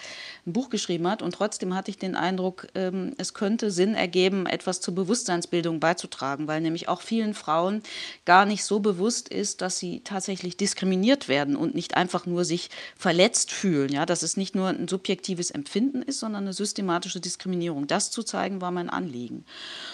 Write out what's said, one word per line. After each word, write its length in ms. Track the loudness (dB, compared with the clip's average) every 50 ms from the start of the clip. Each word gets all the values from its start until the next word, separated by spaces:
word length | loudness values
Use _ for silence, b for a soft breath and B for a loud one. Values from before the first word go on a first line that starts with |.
| B B B B B B B B B
ein 80 | -4
Buch 160 | -2 -2 -2 0
geschrieben 400 | -2 -2 -2 -2 -2 0 0 0
hat. 140 | 0 0
Und 100 | -2 -4
trotzdem 420 | -2 -2 -2 -2 -2 -2 -4 -2 -2
hatte 160 | -4 -4 -6
ich 60 | -8
den 200 | -6 -4 -4 -2
Eindruck, 500 | 0 0 0 0 0 0 -2 -2 -4 -10 -8 -4
ähm, 400 | -2 -2 0 0 -2 -4 -4 -4
es 160 | -4 -6 -6
könnte 380 | -4 -2 0 0 2 2 0 0
Sinn 240 | 2 4 4 4 4
ergeben, 500 | 2 0 2 4 4 4 4 4 2 0
etwas 380 | 0 -2 -2 -2 -2 -4 -2
zur 120 | -2 -4 -2
Bewusstseinsbildung 880 | 0 0 0 0 0 0 0 0 0 0 0 0 0 0 0 0 2
beizutragen, 680 | 2 2 2 2 -2 -10 -8 -4 -4 -4 -2 -2 -2 -2
weil 120 | 0 0
nämlich 280 | 0 0 0 -2 -2 -2
auch 120 | -2 -2
vielen 320 | -2 -2 0 0 0 0
Frauen 500 | -2 -4 -2 0 2 2 4 2 0 -2 B B B B B B B B B
gar 180 | 8 8 10 8
nicht 220 | 8 4 0 0
so 140 | 2 2 2
bewusst 500 | 4 2 2 2 2 0 0 -2 -4 -4
ist, 320 | -4 -2 -2 -2 -4 -4
dass 160 | -4 -4 -4 -4
sie 240 | -4 -6 -6 -8 -8
tatsächlich 540 | -6 -6 -6 -4 -4 -4 -4 -4 -6 -2 0
diskriminiert 680 | 0 0 0 0 2 2 4 6 6 6 6 4 4 2
werden 280 | 2 2 2 2 2
und 180 | 2 0 0 0
nicht 220 | -2 -2 0 2
einfach 300 | 2 2 2 0 -2 -2
nur 180 | 0 0 0 2
sich 240 | 0 0 -2 -4 -6 B B B B B
verletzt 580 | B 2 4 6 8 6 6 6 2 -2 -2
fühlen. 380 | -2 0 2 4 4 4 4 2
Ja, 140 | 2 0 2
dass 180 | 2 0 0
es 140 | 0 -2 -2
nicht 180 | -2 -2 0 0
nur 140 | 0 2 2
ein 180 | 0 0 -2
subjektives 640 | -2 -2 -2 -2 -2 -2 -2 -2 -4 -4 -2 -4 -4
Empfinden 520 | -4 -6 -6 -2 0 2 2 2 0 -2
ist, 160 | -4 -4 -4 -4
sondern 220 | -4 -4 -4 -4
eine 100 | -4 -4
systematische 680 | -2 -2 -4 -4 -2 -2 0 0 0 0 0 -4 -6 -6
Diskriminierung. 680 | -6 -6 -8 -6 -4 -2 -2 0 0 0 -2 -2 -2
Das 240 | 0 0 0 0 -2
zu 120 | -4 -6
zeigen, 380 | -6 -4 -2 -2 -2 -2 -4 -4
war 100 | -4 -4
mein 200 | -4 -4 -4 -4
Anliegen. 560 | -4 -4 -4 -4 -6 -8 -8 -8 -10 -10 -12 B B B B B B B B B